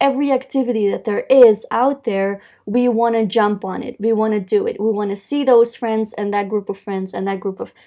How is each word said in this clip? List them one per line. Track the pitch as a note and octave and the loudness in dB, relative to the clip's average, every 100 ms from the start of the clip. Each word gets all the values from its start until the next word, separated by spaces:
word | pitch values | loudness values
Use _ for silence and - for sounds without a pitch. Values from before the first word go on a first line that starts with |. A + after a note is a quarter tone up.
every | C#4 C4 C#4+ | -2 0 0
activity | C4 - C4+ B3 A3 G3+ | 0 0 -2 0 0 0
that | G3 G#3 | -2 -2
there | G3+ - | -4 4
is | C4+ A#3+ G#3 - | 8 8 6 -2
out | A3+ B3+ C#4 | 0 0 0
there, | - G3 G3 G3 - _ - | -4 -2 -2 -4 -12 _ -4
we | A3+ B3 | 0 2
wanna | A3 A#3 A3+ | 2 2 2
jump | A3 A3+ G#3 G#3 | 0 2 0 0
on | F#3+ F#3 | -6 -8
it. | - - | -10 -4
We | G#3+ | -2
wanna | A3 A3 G#3+ | 0 0 -2
do | F#3 G#3 - | 0 0 0
it. | - | -2
We | G#3+ | -2
wanna | G#3 G#3 G3+ | -2 -4 -6
see | - D4 | -4 -2
those | C4+ A#3+ A#3 | 4 4 4
friends | - A3+ A3 G#3+ | 0 -4 -2 -4
and | - G3+ | -4 -4
that | G3+ G3 | -4 -2
group | G#3 G3 | -4 -6
of | G3 | -10
friends | - F#3+ F#3+ | -8 -6 -6
and | G3 F#3+ | -6 -6
that | G3 | -4
group | G3 F#3+ | -6 -8
of, | G3 _ | -12 _